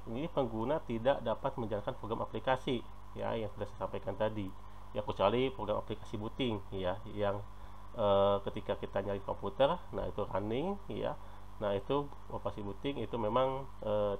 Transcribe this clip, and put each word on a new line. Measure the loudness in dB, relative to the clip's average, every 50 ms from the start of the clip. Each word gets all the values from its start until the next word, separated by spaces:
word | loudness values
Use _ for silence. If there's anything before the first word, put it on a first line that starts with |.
| -4
ini | -4 -4 -2 -2 -2
pengguna | 0 2 2 2 2 0 0 2 2 0 0
tidak | -2 -2 2 4 4 4 4 2
dapat | 0 0 0 0 -2 -2 -2
menjalankan | -2 0 0 -2 -2 -2 -4 -4
program | -4 -2 -2 -2
aplikasi, | -2 -2 -4 -2 2 2 2 2 2 0 0 0 -2 -4 -8 -8 -8 -8 -6 -4
ya, | -2 -2 0
yang | 0 -2 -2 -4 -4
sudah | -4
saya | -4 -4 -4 -4 -2
sampaikan | -2 -4 -4 -4 -2
tadi. | 0 0 0 0 0 -2 -4 -4 -6 -8 -8 -8 -8 -8 -6 -4
Ya, | -2
kecuali | -2 -2 2 4 6 6 6 6 4 2
program | 0 -2 -2 0 0 0
aplikasi | -2 -4 -4 -6 -6 -6 -6 -4
booting, | -4 -4 -2 -2 0 0 0 -2 -4 -4
ya, | -4 -2 0 0 0 -2 -4 -6
yang, | -2 0 2 2 2 0 -2 -6 -8 -8 -8 -8 -8 -8 -8 -6 -2 2
eh, | 6 6 8 8 8 8 6 4 2
ketika | 0 -2 -2 0 0 0 0
kita | -2 -2 0 0
nyari | 0 0 0 -2 -2
komputer, | -2 -4 -2 -2 -2 2 4 6 6 4 2 -2 -4
nah, | -4 -2 -2
itu | -2 0 -2 -2 0
running, | 0 0 0 0 0 0 0 0 -2 -2 -4 -6 -4
ya. | -2 -2 -2 -2 -4 -6 -8 -10 -8 -8 -8 -6 -2
Nah, | 0 2 2
itu | 0 0 2 0 0 0 -2 -4 -8 -8 -6
operasi | -6 -4 -4 -4 -4 -4
booting | -4 -4 -4 -4 -2 -2 -2 -2
itu | -2 -2 0 0
memang, | 2 4 4 4 4 4 2 0 -4 -6 -8 -4
eh, | -2 0 2 4 4 2 2 0